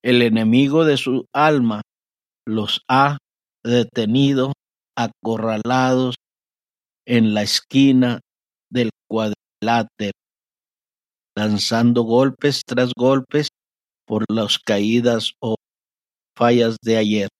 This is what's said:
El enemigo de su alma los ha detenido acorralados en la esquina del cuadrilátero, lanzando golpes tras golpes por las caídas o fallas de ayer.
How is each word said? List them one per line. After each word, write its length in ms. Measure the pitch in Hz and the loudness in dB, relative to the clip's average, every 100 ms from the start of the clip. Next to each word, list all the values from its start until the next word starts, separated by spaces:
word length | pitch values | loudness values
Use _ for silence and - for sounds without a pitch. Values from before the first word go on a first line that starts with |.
El 180 | 120 123 | 2 2
enemigo 640 | 120 110 110 120 139 151 160 | 2 0 2 2 2 2 2
de 120 | 139 | 0
su 280 | - 127 - | -2 -4 -4
alma 480 | 143 151 147 120 104 - _ _ _ _ _ - | 0 2 2 0 -4 -10 _ _ _ _ _ -8
los 360 | 110 104 - _ | -6 -4 -6 _
ha 300 | 131 139 143 _ _ _ _ | 0 2 -2 _ _ _ _
detenido 880 | 117 120 113 - 107 123 139 139 131 139 _ _ _ - | -2 -2 0 -4 -2 2 2 0 -2 -6 _ _ _ -8
acorralados 1160 | 117 _ 117 113 113 110 110 127 127 127 127 120 _ _ _ _ _ _ _ _ - | -8 _ -6 -4 -4 -4 -2 0 0 0 -2 -6 _ _ _ _ _ _ _ _ -2
en 280 | 120 110 | 0 2
la 80 | 107 | 0
esquina 760 | 107 - _ 135 139 127 123 120 _ _ _ _ _ | -2 -4 _ 2 4 4 2 -2 _ _ _ _ _
del 200 | 123 113 - _ | -4 -4 -6 _
cuadrilátero, 1040 | 110 107 104 _ _ 110 117 113 _ 104 - _ _ _ _ _ _ _ _ _ _ _ - | -4 -4 -6 _ _ -2 -2 -2 _ -10 -10 _ _ _ _ _ _ _ _ _ _ _ -6
lanzando 680 | 107 104 - 113 120 120 | -2 -2 -2 2 2 2
golpes 580 | 113 117 135 127 143 139 - | 2 2 2 0 -2 -2 -6
tras 260 | 123 123 123 | -2 -2 0
golpes 540 | 123 135 127 147 147 _ _ _ _ _ _ | 0 0 0 -4 -4 _ _ _ _ _ _
por 200 | 107 110 | -4 -2
las 300 | 110 104 - | -4 -2 -4
caídas 760 | - 104 104 117 120 113 110 - | -2 0 2 2 2 0 -4 -8
o 140 | 117 110 _ _ _ _ _ _ _ - | -8 -8 _ _ _ _ _ _ _ 0
fallas 400 | 120 120 117 110 | 2 4 2 -2
de 160 | 113 113 | -2 0
ayer. 320 | 107 107 98 _ | 2 0 -4 _